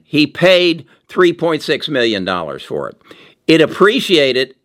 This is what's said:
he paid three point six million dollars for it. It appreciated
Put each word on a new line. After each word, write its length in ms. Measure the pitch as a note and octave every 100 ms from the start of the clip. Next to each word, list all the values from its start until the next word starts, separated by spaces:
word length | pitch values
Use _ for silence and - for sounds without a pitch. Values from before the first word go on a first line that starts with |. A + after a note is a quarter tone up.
| _
he 200 | D3 D3+
paid 640 | - F3 F3+ F3 E3 - _ _
three 240 | - F3
point 280 | E3 E3 D3+
six 280 | - C3+ -
million 340 | C3+ A#2 G2+
dollars 400 | F#2+ F2+ D#2 C#2
for 240 | - D2 C#2
it. 140 | - _ - _ _ -
It 140 | D#3+
appreciated 960 | D3 - G3 A#3 - E3 C3+ B2 C3 _